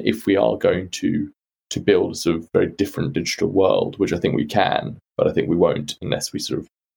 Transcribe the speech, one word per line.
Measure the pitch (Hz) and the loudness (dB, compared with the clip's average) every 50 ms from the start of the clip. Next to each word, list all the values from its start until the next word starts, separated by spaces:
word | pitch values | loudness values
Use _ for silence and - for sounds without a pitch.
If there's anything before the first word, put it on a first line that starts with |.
| 113 | 2
if | 113 110 - - | 0 -2 0 0
we | 101 95 | 2 2
are | 98 110 113 101 | 4 4 2 0
going | - - 90 90 90 95 92 | 2 2 2 2 2 -2 -6
to, | - - 92 95 90 92 98 - _ _ _ _ _ _ _ - | -8 -4 -2 0 0 0 -2 -4 _ _ _ _ _ _ _ -8
to | - - | -8 -2
build | - 104 98 90 92 85 | 2 4 4 4 4 0
a | 82 | -4
sort | - - 85 82 | -2 0 0 0
of | 82 85 _ - | 0 -4 _ 2
very | 95 92 85 | 2 2 2
different | - - 98 - - - - - | 0 -2 -4 -2 -2 -4 -4 -2
digital | 69 90 87 - - - 90 82 | -2 -4 -4 -4 -4 -2 -2 0
world, | 95 98 95 95 101 - - - - - | 2 4 4 4 4 2 0 -2 -2 -2
which | 95 - | -2 -2
I | 87 87 | -2 -2
think | - 87 - | 0 0 0
we | - - | 0 -2
can, | - - 101 92 - - - - - - - _ _ - - | 0 0 0 2 2 0 -2 -4 -6 -10 -12 _ _ -2 0
but | - | 0
I | - | 2
think | - 85 - 78 | 2 0 0 0
we | 85 | 2
won't | 87 87 76 - 73 73 - - - | 2 2 2 2 -2 -4 -8 -10 -10
unless | 92 - - - - - | -4 -4 -4 -4 -4 -8
we | - - | -10 -10
sort | - - - - | -8 -6 -6 -8
of | - _ _ _ _ _ _ | -8 _ _ _ _ _ _